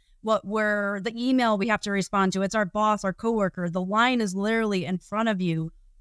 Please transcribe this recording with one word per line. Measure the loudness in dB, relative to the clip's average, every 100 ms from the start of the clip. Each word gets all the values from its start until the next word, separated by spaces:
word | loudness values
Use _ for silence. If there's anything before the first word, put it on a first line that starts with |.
| _ _
what | 0 0
we're, | 0 -2 0 0 -2 -4
the | -6
email | -2 0 2 4 2
we | 0
have | 0
to | 0
respond | -2 0 2 2
to, | 0
it's | 0 0
our |
boss, | -2 0 0 0
our | -2
coworker. | -4 -2 0 0 -2 -4
The | -4
lion | 0 2 4 2
is | 0
literally | 0 0 0 0 0
in | -2 -6
front | -4 -2 0
of | 0
you | 0 -2 -4 -10 -20 _